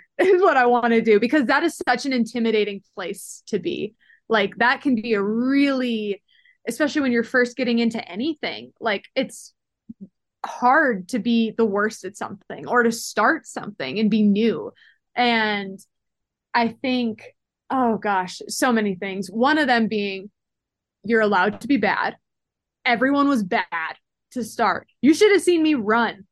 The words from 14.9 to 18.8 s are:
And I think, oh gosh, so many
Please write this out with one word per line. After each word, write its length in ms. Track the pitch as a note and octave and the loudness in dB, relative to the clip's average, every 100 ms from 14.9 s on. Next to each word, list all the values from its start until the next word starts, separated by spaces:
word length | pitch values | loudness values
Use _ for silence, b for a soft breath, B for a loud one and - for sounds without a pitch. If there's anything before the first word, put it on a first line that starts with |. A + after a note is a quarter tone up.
| b _ - | b _ -2
And 640 | A#3+ A3+ G#3+ G3+ G3 F#3+ - _ _ _ _ _ _ | 0 0 -2 -4 -8 -14 -20 _ _ _ _ _ _
I 160 | A#3+ A#3 | -2 -2
think, 540 | A3+ C4 B3+ A#3 G#3+ - _ _ _ _ | -2 -4 -2 -4 -6 -16 _ _ _ _
oh 280 | C4 A#3+ G3+ | -2 0 0
gosh, 440 | G#3 G3 F3+ - - | -2 -2 -4 -10 -12
so 220 | - C4+ | -2 0
many 220 | A3+ | 0